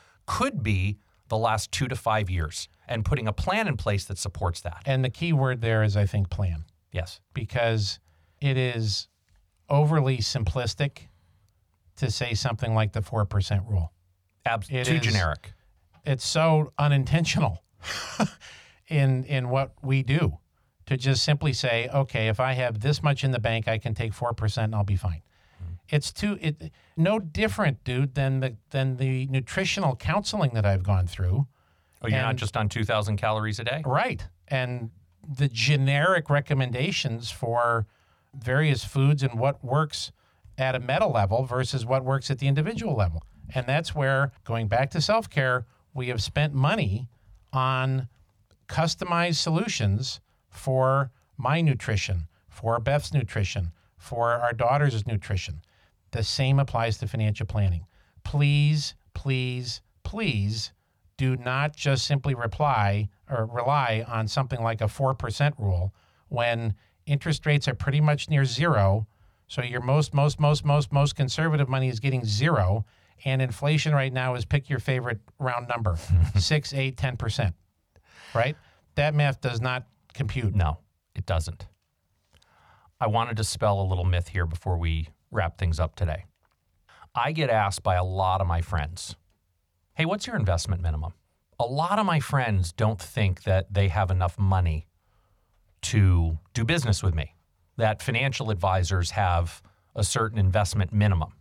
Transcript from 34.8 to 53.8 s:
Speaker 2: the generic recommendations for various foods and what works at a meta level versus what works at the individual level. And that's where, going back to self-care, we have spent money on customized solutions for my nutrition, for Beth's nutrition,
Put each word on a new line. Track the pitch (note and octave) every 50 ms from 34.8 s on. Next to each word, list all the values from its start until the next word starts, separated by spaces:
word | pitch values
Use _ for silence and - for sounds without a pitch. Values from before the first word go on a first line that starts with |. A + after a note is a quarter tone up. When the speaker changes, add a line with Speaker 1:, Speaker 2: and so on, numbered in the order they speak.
| A#2 A2+ - - _ _ _ _ - D#3 C#3
Speaker 2:
the | B2+ C#3+
generic | C3+ A2+ A2+ A2+ C3+ D3 C#3 C3+ C3+ C#3 C#3+ D#3 F#3 F#3+ E3+ D3+ -
recommendations | C#3+ C#3+ C#3 - D3 C3+ C3 B2 A#2 B2 C#3+ F#3+ F#3+ - - B2 A2+ A2+ A#2+ A2+
for | - - B2+ A#2 A#2 A#2+ A#2+ A#2 A#2 A2+ G#2+ - _ _ _ _ _ _ _ _ -
various | C#3 A2 B2 B2+ C#3+ D#3 D#3 C3+ A2+ -
foods | - - C#3 C3+ C#3+ D3+ C#3 C3+
and | B2+ A#2+ A2+
what | B2 C#3 C#3+ - -
works | A#2+ B2+ D3+ D#3 D3 - - - - - _ _ _ _ _ _ - -
at | - C3 C3 C3
a | B2
meta | A#2 A#2+ C#3 F3+ G#3+
level | F#3 B2 A2 G2+ F#2 G#2+ B2 C3
versus | A#2+ A#2+ B2+ C3 - - B2+ A2
what | A#2 C3 C3+ C3
works | B2+ C3+ C3+ B2+ -
at | C3+ A#2+
the | C#3
individual | C#3 C#3 D3 D#3 G3+ A#3 A3 A3+ G3+ C#3
level. | A2 G2 E2+ D#2+ D#2+ - - - - - - -
And | B2+ A#2+
that's | B2 C#3 D#3+ E3 - -
where, | D#3 C3+ C3+ C3+ C3+ C#3 C3+ - - -
going | - A#2 A#2 A2+
back | G2+ G#2+ A#2+ C3+ C3+
to | - E3+
self-care, | D3 - G#3+ A3+ G#3+ - - D3 C3 C3 B2 B2 A2 - _ _ _ _ -
we | C3+ B2+
have | B2 B2 A2 -
spent | - - D3 D3+ D#3 D3
money | C3+ C3 D3+ G#3+ A3 D#3 G2 F#2+ A#2 C3 - _ _ _ - - - _ - -
on | C3 B2+ C3 C3 C3 C3 C3 C3 C3 C3 A#2+ _ _ _ _ _ _ _ _ _ _ _
customized | - - D#3 D#3+ E3 - - F#3 F3+ E3+ E3+ E3+ F3 E3
solutions | - - F3+ D#3+ E3+ A3+ A3+ - - A2+ G2+ G2 A2+ C3+ C3 - - _ _ _ _ _ _
for | - - - C#3 C3 C3 C3 C3 C3+ C#3 C#3 B2+ _ _ _ _ _
my | - A#2 B2+ D3 E3+
nutrition, | E3 D3+ C3 G#2+ - - G#2+ F#2+ - - F#2+ F2 D#2+ - _ _ _ _
for | - - - A2+ A#2 A#2+
Beth's | A2+ C3+ C#3 D3 - - -
nutrition, | C#3 A#2 - - A2 G2 F2+ - G#2 F2+ E2+ - _